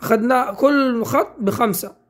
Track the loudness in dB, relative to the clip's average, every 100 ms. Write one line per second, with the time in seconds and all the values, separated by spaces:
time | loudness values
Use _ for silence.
0 | -2 0 2 0 0 2 2 4 2 -2
1 | -2 -2 -2 -4 -4 0 -2 -2 -8 -16